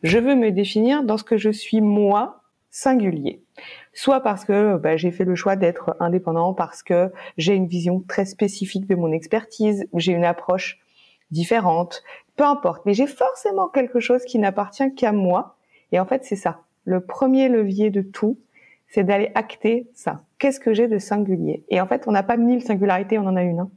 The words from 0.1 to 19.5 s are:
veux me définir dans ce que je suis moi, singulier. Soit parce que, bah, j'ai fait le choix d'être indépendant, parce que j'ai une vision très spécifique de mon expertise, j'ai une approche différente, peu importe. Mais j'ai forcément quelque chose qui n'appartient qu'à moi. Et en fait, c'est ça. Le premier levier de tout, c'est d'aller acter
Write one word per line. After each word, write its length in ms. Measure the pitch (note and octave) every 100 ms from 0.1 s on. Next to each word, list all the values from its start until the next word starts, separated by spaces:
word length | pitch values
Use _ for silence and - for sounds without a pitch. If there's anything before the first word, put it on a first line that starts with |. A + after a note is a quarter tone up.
| G#3
veux 160 | A#3+
me 160 | C#4 A3+
définir 520 | F#3 G3 G#3+ A3+ D4
dans 140 | B3+ G#3+
ce 80 |
que 140 | G#3+ A3
je 100 | G#3+
suis 300 | G#3+ - A3
moi, 600 | G#3+ G#3 G3+ G3+ A#3+ - _ _ _
singulier. 720 | - C4+ C4 G3+ E3 C#3 - _ - - - -
Soit 260 | - - C4+
parce 240 | C4 G3
que, 320 | - G3+ G#3+ F#3
bah, 200 | D#3 D#3+
j'ai 140 | F3
fait 120 | E3+
le 100 | F#3
choix 220 | F3+ - G3
d'être 380 | F3 F3 - -
indépendant, 520 | C4 F3+ F#3 E3 E3+
parce 300 | C#4+ E3 -
que 280 | - F3 F#3 F#3 - -
j'ai 160 | D#3+
une 120 | G3+ F3+
vision 320 | F3 E3+ F#3 F#3
très 180 | - G3
spécifique 600 | - G3+ G3 G3 G3 G3
de 80 |
mon 180 | F#3 E3
expertise, 760 | D#3+ D#3+ A3 A3 - G#3+ G#3 -
j'ai 180 | E3+ E3+
une 120 | F3
approche 540 | E3+ F3 - F#3 - - _ _ _ _ _
différente, 720 | D#3+ E3+ A#3 F#3 E3 F3 - - - _ -
peu 80 |
importe. 380 | C#4+ C#4+ A3 E3 -
Mais 80 |
j'ai 120 | G3+ C#4+
forcément 600 | - C5 B4+ G#4+ G4 F#4
quelque 320 | - B3 B3
chose 240 | A3+ B3
qui 140 | B3 A#3
n'appartient 560 | G#3 G3 G3 - C4+
qu'à 180 | C4+ A#3
moi. 440 | G#3+ F#3 F3+ B3+ _ _ _ _
Et 80 | F3+
en 60 | F#3+
fait, 180 | C4+
c'est 120 | C4 G3
ça. 240 | F3+ E3 _ _
Le 160 | - F#3
premier 480 | F#3 - C4 C4 C4
levier 420 | A#3+ G#3 F#3+ G#3+
de 120 | G3+
tout, 360 | G3 - G#3 C4+ _ _ _ _ _
c'est 160 | -
d'aller 260 | F#3+ G3+ G#3+
acter 540 | - A3